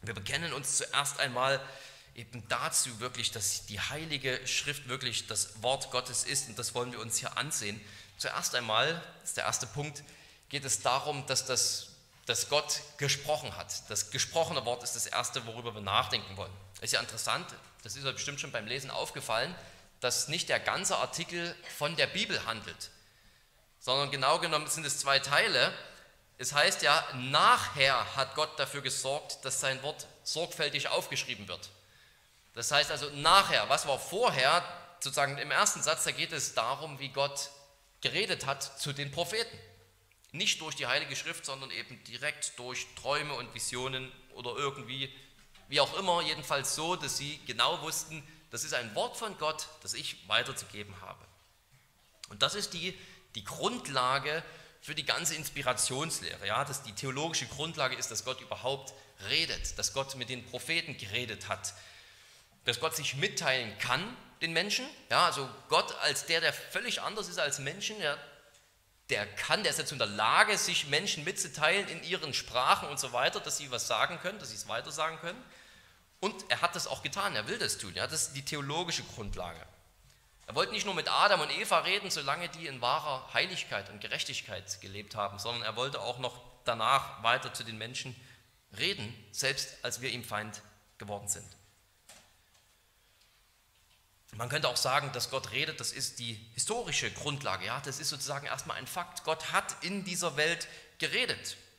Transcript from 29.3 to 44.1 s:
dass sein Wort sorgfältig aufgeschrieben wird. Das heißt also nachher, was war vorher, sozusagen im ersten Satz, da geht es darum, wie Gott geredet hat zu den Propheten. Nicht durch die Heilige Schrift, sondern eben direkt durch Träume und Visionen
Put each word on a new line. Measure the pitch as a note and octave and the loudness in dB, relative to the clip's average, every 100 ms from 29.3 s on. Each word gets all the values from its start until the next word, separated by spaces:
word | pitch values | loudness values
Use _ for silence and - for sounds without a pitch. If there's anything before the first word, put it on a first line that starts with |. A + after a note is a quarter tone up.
| - | -8
dass | C3+ - | -4 0
sein | C3+ C3 | 0 0
Wort | C3 D#3 - - | -4 -6 -12 -10
sorgfältig | - D#3 E3+ - D3 C#3+ - | -4 -2 -2 0 0 2 2
aufgeschrieben | E3 F3 C3+ - A2+ F#2+ | 0 0 -4 -4 -6 -6
wird. | E2+ - - _ - - - _ _ _ | -8 -10 -16 _ -20 -20 -20 _ _ _
Das | - A#2 | -6 4
heißt | D3 D3+ | 4 4
also | D3+ C#3+ | 0 -4
nachher, | C#3+ D#3 F#3+ F#3+ C#3 G#2+ | 2 8 8 8 4 6
was | D3 D3 | 4 4
war | C3 | 0
vorher, | - F#3 A#3+ C#3+ C3 E3+ E3+ - - - | 0 4 4 6 6 6 4 -12 -16 -8
sozusagen | C#3 C3+ C#3 C#3 | -4 2 0 0
im | D3 | 0
ersten | C#3+ G3+ D#3+ | 4 4 4
Satz, | C#3+ D#3+ | 2 2
da | E3 | 2
geht | C#3 E3 | 0 -2
es | D#3+ - | -2 0
darum, | - A2+ C3+ D#3 C3+ | 0 0 -2 -4 -8
wie | C3+ | -6
Gott | C#3 C#3 C#3+ - - - _ _ _ | 0 0 0 -6 -8 -20 _ _ _
geredet | - D3+ A3 E3 C3+ | -2 0 0 0 0
hat | C#3 - - | -2 -4 -4
zu | D3 | -4
den | C#3 C#3 | -4 -4
Propheten. | C#3 E3+ A3 A3 - - - - _ _ _ - | -2 -2 -2 -4 -6 -18 -20 -20 _ _ _ -14
Nicht | D3 F3+ - | -2 0 0
durch | D#3 | -2
die | C#3+ B2+ | -4 0
Heilige | C3+ D3 C3 | 0 0 -4
Schrift, | D3+ E3+ | -6 -6
sondern | - C3+ C3 | -8 -8 -8
eben | F2+ - A#2 | -8 -8 -12
direkt | - A#2+ C#3+ - - - | -14 -6 -6 -4 -8 -6
durch | B2 B2 - - | -8 -6 -8 -8
Träume | B2 C#3+ D3+ | 0 0 0
und | B2+ B2 | -4 -6
Visionen | A#2 - C#3 B2+ C3 C3 | -6 -4 -2 -2 -4 -8